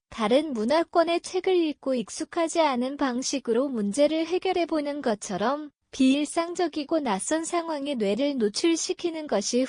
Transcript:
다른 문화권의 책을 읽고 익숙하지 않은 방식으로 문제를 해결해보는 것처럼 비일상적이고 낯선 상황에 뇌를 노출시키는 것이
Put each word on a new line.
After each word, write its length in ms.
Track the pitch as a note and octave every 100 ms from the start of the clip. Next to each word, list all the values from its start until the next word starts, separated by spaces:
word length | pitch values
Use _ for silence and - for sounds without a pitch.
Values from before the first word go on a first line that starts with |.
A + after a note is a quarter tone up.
| _
다른 440 | - G#3+ C4 D#4
문화권의 680 | A#3 A3 D#4+ E4 F4 E4 E4+
책을 360 | - F#4 F#4+ F4+
읽고 380 | D#4+ - C4+
익숙하지 640 | B3+ G3+ - D#4 F4 E4 E4+
않은 360 | D#4 B3 B3+ C#4+
방식으로 720 | C4+ A#3+ C4+ C#4 A#3+ A#3 C#4
문제를 560 | A#3 G3+ G3 D4 D#4+ D#4+
해결해보는 760 | F4+ F#4+ F4+ E4 D#4 C#4+ C#4+
것처럼 680 | B3+ G#3 - F#3 A3 D4 D4+ - _
비일상적이고 1120 | - C4 C#4+ D4 E4+ E4+ F4 E4+ D#4 C#4 D#4+
낯선 440 | C4 F#3+ - D#4+
상황에 520 | E4 F4 E4 D4 C#4 C4
뇌를 420 | G3 G#3 C#4+ C4+
노출시키는 880 | G#3+ G#3 E4+ E4 - F4+ E4+ D#4+ D4+
것이 400 | G#3 - A#3+